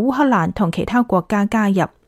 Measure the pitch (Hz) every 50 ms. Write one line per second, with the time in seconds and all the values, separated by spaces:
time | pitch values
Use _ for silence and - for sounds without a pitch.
0 | 208 262 262 254 294 277 247 196 165 170 185 - 214 165 170 - 160 - 214 247
1 | 240 240 - 185 175 - 214 208 202 202 - 226 214 202 196 190 165 - _ _
2 | _